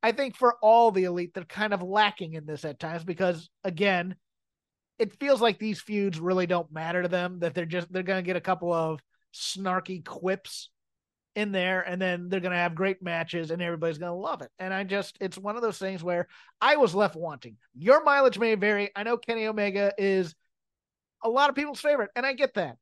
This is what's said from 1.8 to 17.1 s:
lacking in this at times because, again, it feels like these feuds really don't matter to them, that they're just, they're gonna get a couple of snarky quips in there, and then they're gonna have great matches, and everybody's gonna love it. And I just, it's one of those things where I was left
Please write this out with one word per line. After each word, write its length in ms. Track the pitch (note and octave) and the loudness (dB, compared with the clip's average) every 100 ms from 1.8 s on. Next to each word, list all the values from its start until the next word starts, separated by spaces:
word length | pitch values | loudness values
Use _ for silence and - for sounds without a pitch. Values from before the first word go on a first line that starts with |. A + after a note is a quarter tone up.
lacking 520 | F3+ G3+ G#3 G3+ E3+ | 0 2 2 0 -10
in 120 | D#3+ D3+ | -10 -8
this 200 | D3+ D#3+ | -8 -8
at 140 | - | -8
times 240 | D#3+ E3 E3 | -8 -8 -8
because, 440 | E3 F#3 E3+ - _ | 0 0 0 -8 _
again, 540 | G3 E3 G3+ F3+ F3+ F#3 _ _ _ _ _ _ _ _ | -8 0 0 2 -2 -10 _ _ _ _ _ _ _ _
it 200 | G#3+ - | -4 -2
feels 220 | C#4 C4 | 2 4
like 160 | A#3 F3+ | 4 2
these 240 | A3 G#3 | -4 -6
feuds 380 | - G#3 G3 D#3+ | -4 -2 0 -2
really 260 | E3+ F#3 F3 | 0 0 2
don't 260 | F3+ E3+ | 0 -2
matter 300 | D#3 D#3+ F3 | -8 -4 -2
to 60 | F3+ | 0
them, 320 | F3+ F3+ F3+ | -2 -2 -4
that 160 | E3+ F3+ | -4 -4
they're 100 | E3 | -4
just, 260 | F3 E3+ | -4 -4
they're 120 | F3+ | -6
gonna 180 | F3+ F#3+ | -2 -2
get 140 | F3+ F3+ | -2 -4
a 60 | |
couple 300 | E3+ F3+ F3 | -2 -2 0
of 300 | E3+ D#3+ D#3 _ _ _ | 0 0 -4 _ _ _
snarky 720 | - - F#3 F#3+ F#3 F3+ F#3 - | -12 -8 -6 -2 -2 -4 -10 -10
quips 640 | - F3+ F#3+ - - - _ _ _ _ _ _ - | -6 -4 -4 -6 -16 -16 _ _ _ _ _ _ -6
in 160 | G#3 | -2
there, 300 | F#3+ F3+ F#3 | 0 0 0
and 180 | F3 F3+ | -2 -2
then 300 | F#3 F3+ F3 | -2 -2 -2
they're 100 | F#3+ | -4
gonna 160 | F3+ F3 | -2 0
have 200 | F3 D#3+ | 0 0
great 260 | F#3+ F#3+ | -2 -2
matches, 480 | F3+ E3+ E3 F3 E3 | -4 -4 -4 -4 -4
and 100 | E3+ | -4
everybody's 380 | F3 E3+ E3 D3+ | -4 -2 -4 -4
gonna 180 | F3 F3 | -6 -6
love 280 | G3+ C4 | -6 -6
it. 80 | C3 _ | -10 _
And 120 | F#3 | -6
I 120 | F#3+ | -6
just, 340 | G3 G3 F#3+ - | -2 -4 -4 -6
it's 180 | F#3+ F#3+ | -8 -6
one 180 | G3 A3 | -8 -2
of 80 | |
those 160 | A#3 G3 | -2 -2
things 240 | F#3+ F#3+ | -6 -6
where 240 | F3 F3 E3+ - - _ | -2 -2 -2 -8 -20 _
I 140 | A#3 D4+ | 4 6
was 180 | A#3+ | 6
left 220 | F3 G3+ | 4 2